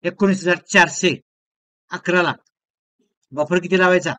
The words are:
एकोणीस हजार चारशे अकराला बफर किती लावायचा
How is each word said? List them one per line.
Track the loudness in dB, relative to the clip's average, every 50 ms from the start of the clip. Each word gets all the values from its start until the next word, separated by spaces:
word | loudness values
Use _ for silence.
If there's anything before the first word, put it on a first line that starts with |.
| -6
एकोणीस | -8 -2 0 0 0 0 0
हजार | 0 -2 -2 -2 _ 0
चारशे | 2 4 4 2 0 -2 -2 -2 -2 -4 _ _ _ _ _ _ _ _ _ _ _ _ _ _
अकराला | -14 -8 _ -2 -2 0 0 -2 -4 _ _ _ _ _ _ _ _ _ _ _ _ _ _ _ _ _ _ _
बफर | -6 -6 -4 0 0 -2
किती | 0 0 0 2
लावायचा | 4 4 2 2 0 -2 -8